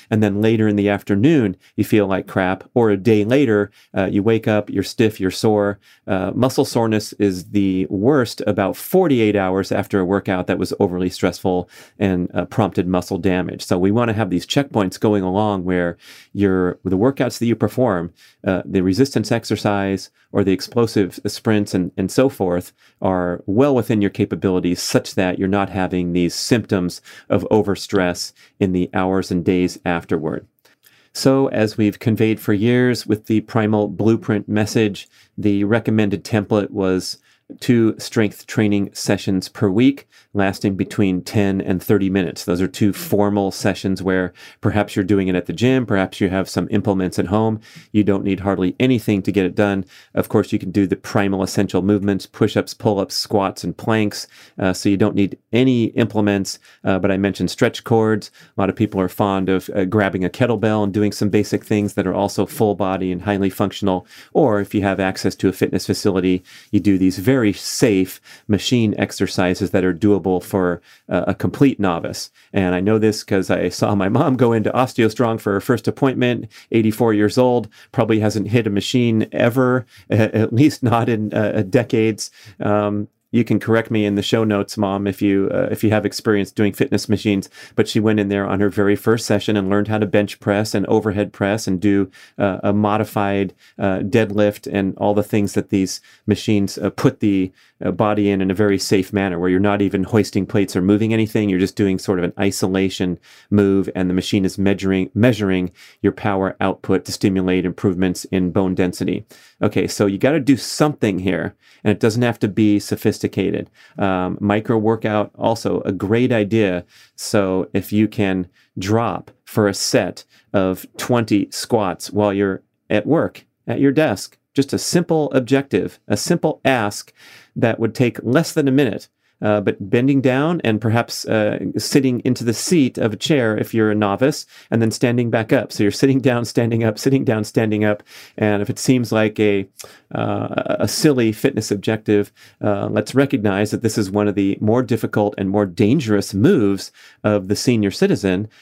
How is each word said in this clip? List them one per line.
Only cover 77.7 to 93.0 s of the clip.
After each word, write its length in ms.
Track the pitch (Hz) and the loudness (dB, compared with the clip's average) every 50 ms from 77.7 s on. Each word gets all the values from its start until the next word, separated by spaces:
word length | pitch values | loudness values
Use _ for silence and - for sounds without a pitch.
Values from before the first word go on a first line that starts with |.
| _ - - _ | _ -20 -20 _
probably 300 | - 127 113 107 113 107 | -2 0 2 2 2 2
hasn't 280 | 107 107 98 110 95 101 | 2 0 0 -2 -2 0
hit 200 | 107 123 110 110 | 0 0 0 0
a 20 | |
machine 560 | 101 101 - - - 127 120 117 113 110 - - | -2 -2 -2 0 0 0 2 2 2 0 0 -2
ever, 520 | - - 117 120 113 135 127 127 123 127 113 _ - - - - | 0 0 0 2 2 2 2 2 2 0 -2 _ -16 -14 -6 -2
a-, 280 | 110 107 110 - - | 2 2 2 2 2
at 160 | 107 110 - | 0 0 2
least 320 | 120 117 151 147 - - 127 | 2 4 4 4 2 2 0
not 240 | 117 120 117 113 123 | 0 2 2 2 0
in, 260 | 117 107 107 104 - | 0 -2 -2 -2 -2
uh, 300 | 110 107 104 - 107 101 95 | 0 0 0 0 -2 -2 0
decades. 640 | - 123 113 - - 113 110 110 107 - - - _ - - - - - | 0 0 0 2 0 2 2 2 0 -4 -8 -14 _ -20 -20 -20 -12 -6
Um, 480 | - 110 104 104 104 104 104 104 104 - _ _ _ _ - | -2 0 0 0 0 0 -2 -4 -6 -8 _ _ _ _ 0
you 100 | 120 113 | 0 2
can 140 | - 113 98 | 2 0 0
correct 320 | - 113 113 113 110 - | 0 2 0 0 0 0
me 140 | 117 110 104 | 0 0 0
in 100 | 101 101 | 2 0
the 80 | 101 | 0
show 220 | 98 - 127 113 110 | 0 0 0 0 2
notes, 320 | 107 104 101 101 - - | 2 0 0 -2 -4 -4
Mom, 300 | 107 104 95 98 98 101 | -2 -2 -2 0 -2 -2
if 160 | 101 95 - | -4 -2 0
you, 260 | 104 101 98 98 98 - - | 0 2 2 2 2 0 0
uh, 120 | 98 95 - | -2 -2 -2
if 120 | - - | -4 -2
you 60 | - 104 | 0 2
have 160 | 107 107 95 | 2 2 0
experience 480 | 101 - - - 117 107 101 98 - | -2 -6 -4 -2 0 0 0 0 -2
doing 220 | - - 107 101 - | -2 0 0 0 0
fitness 340 | - - - 101 101 - - | -2 -2 -2 -2 -4 -2 -2
machines, 400 | 107 98 - 110 101 98 - - - - - - - | -2 0 0 0 0 0 -2 -6 -12 -20 -20 -8 -2
but 140 | - 107 - | -2 0 0
she 100 | - 117 | 2 0
went 220 | 104 110 107 107 | 2 2 2 2
in 80 | 101 98 | 2 0
there 180 | 101 101 98 | 0 0 0
on 140 | 98 98 98 | 0 0 0
her 80 | 104 101 | 0 0
very 260 | - 107 101 101 104 | 2 2 2 2 2
first 300 | - - 113 113 117 - | 2 2 2 0 2 2
session 320 | - 107 98 - - 107 | 0 0 0 0 0 0
and 140 | 104 95 95 | 0 0 0
learned 180 | 101 104 104 110 | 0 0 0 0
how 80 | 110 | 0
to 80 | 107 107 | -2 0
bench 340 | 92 - 104 104 98 - - | 2 2 0 0 0 -4 -6
press 360 | - 110 101 101 110 110 - | -2 0 0 0 0 -2 -2
and 100 | 101 92 | -2 0
overhead 480 | - 110 110 - 110 92 104 101 90 | 2 0 2 2 0 0 -2 -2 -4
press 340 | - - 104 98 104 113 - | -2 -2 -2 0 0 -2 -2
and 140 | 101 95 87 | -4 -2 0
do, 300 | 95 104 101 98 98 95 - - - - _ | 2 2 2 2 0 -2 -6 -16 -20 -14 _
uh, 220 | - 101 98 92 - | -2 -2 -2 -2 -2
a 120 | - 101 101 | -2 0 0
modified, 800 | 104 107 101 104 107 | 2 2 2 0 0